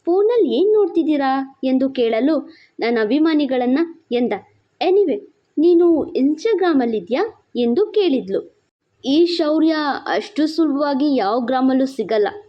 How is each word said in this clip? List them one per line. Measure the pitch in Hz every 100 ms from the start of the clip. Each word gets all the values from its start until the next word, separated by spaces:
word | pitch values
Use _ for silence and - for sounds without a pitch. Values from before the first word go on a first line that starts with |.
ಫೋನಲ್ಲಿ | - 370 427 480 311
ಏನ್ | 226 403
ನೋಡ್ತಿದ್ದೀರಾ?" | 427 381 349 302 294 269 269 269 -
ಎಂದು | 262 262 269
ಕೇಳಲು, | 262 226 220 269 302 - - _ -
"ನನ್ನ | 370 240
ಅಭಿಮಾನಿಗಳನ್ನ" | 214 285 320 311 277 254 247 269 339 - -
ಎಂದ. | 240 240 196 - _ _ -
"ಎನಿವೆ, | 311 381 370 262 - _ _ -
ನೀನು | 330 339 349 311 -
Instagram-ಅಲ್ಲಿದ್ಯಾ?" | - 269 302 453 392 359 277 233 214 185 254 440 - _ 233
ಎಂದು | 233 247 415
ಕೇಳಿದ್ಲು. | 427 359 262 185 196 - _ _ _ _ _
"ಈ | 240 294 339
ಶೌರ್ಯ | 349 302 311 320 311 294 - -
ಅಷ್ಟು | 170 415 - 302
ಸುಲಭವಾಗಿ | 330 311 277 285 269 302 262
ಯಾವ | 196 240
ಗ್ರಾಮಲ್ಲೂ | 233 262 262 262 262
ಸಿಗಲ್ಲ" | - 202 220 202 -